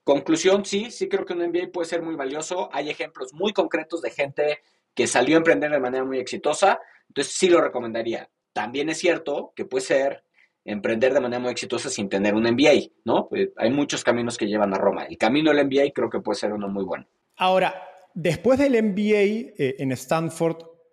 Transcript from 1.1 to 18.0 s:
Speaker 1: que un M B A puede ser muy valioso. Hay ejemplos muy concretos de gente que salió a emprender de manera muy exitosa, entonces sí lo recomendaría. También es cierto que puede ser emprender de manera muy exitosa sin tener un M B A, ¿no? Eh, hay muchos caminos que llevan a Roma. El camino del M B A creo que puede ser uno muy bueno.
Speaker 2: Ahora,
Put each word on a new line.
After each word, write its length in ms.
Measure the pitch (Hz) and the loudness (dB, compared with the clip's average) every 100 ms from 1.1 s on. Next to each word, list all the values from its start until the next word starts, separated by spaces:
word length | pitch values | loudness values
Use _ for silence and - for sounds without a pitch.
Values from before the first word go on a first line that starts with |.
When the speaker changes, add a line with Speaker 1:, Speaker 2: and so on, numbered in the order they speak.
| 196 - | -4 -4
Speaker 1:
que 60 | |
un 100 | 175 | -4
M 80 | 175 | -2
B 140 | 170 | -4
A 80 | 185 | -4
puede 160 | 180 165 | -6 -4
ser 140 | 170 | -4
muy 120 | 165 | -4
valioso. 540 | 156 135 147 156 185 202 | -6 -6 -6 -6 -4 -4
Hay 160 | 139 151 | -6 -6
ejemplos 460 | 139 156 - 131 | -6 -10 -10 -14
muy 180 | 147 202 | -4 -2
concretos 480 | 208 165 165 156 165 | 0 0 -2 -4 -6
de 120 | 120 | -6
gente 480 | - 139 143 147 147 _ _ _ | -4 -4 0 -2 -2 _ _ _
que 140 | - 117 | -2 0
salió 260 | 127 127 | 2 4
a 40 | 160 | 4
emprender 340 | 160 143 147 | 4 2 2
de 80 | 147 | 0
manera 240 | 127 131 | 0 -2
muy 160 | 131 131 | -2 -4
exitosa, 580 | - 107 143 151 196 226 - _ _ | -4 -4 -4 2 2 2 -4 _ _
entonces 260 | - 143 | -6 -6
sí 140 | - 185 | 0 4
lo 120 | 170 | 4
recomendaría. 720 | 139 127 117 113 113 104 - _ _ | 4 -2 -6 -4 -4 -6 -10 _ _
También 380 | - 110 135 151 | -6 -4 -2 -4
es 80 | 160 | 0
cierto 540 | 175 165 147 151 - - | 0 0 -2 -6 -8 -10
que 80 | |
puede 200 | 101 131 | -6 -4
ser 380 | - 135 135 - _ _ _ _ | 0 2 2 -2 _ _ _ _
emprender 480 | - 104 110 113 131 | -10 -6 -2 2 2
de 80 | 139 | 2
manera 200 | 123 120 | 0 -2
muy 100 | 123 | -4
exitosa 400 | 120 110 117 135 | -6 -6 -6 -6
sin 180 | 117 101 | -6 -2
tener 260 | 98 104 | 0 2
un 120 | 107 117 | 2 2
M 100 | 120 | 4
B 120 | 151 | 6
A, 60 | 139 - _ | 4 2 _
¿no? 240 | 110 151 202 | -2 0 0
Eh, 180 | - 98 - | -2 -2 0
hay 140 | 113 | 0
muchos 340 | 143 139 139 | 0 0 -2
caminos 340 | - 120 120 117 | 0 0 -2 -2
que 80 | 107 | -2
llevan 260 | 104 104 | 0 0
a 60 | 95 | 2
Roma. 280 | 98 85 - | 0 0 -6
El 120 | - | -2
camino 320 | 110 143 156 | 0 2 4
del 80 | 147 | 4
M 100 | 139 | 4
B 140 | 135 | 2
A 100 | 139 | 2
creo 160 | - - | 0 -4
que 120 | 110 | -4
puede 180 | 95 104 | -4 -4
ser 140 | 107 | -4
uno 160 | 104 101 | -4 -4
muy 160 | 98 | -4
bueno. 240 | 95 - - _ _ - | -4 -6 -12 _ _ -2
Speaker 2:
Ahora, 440 | 185 190 175 - - - | 2 4 2 -2 -12 -20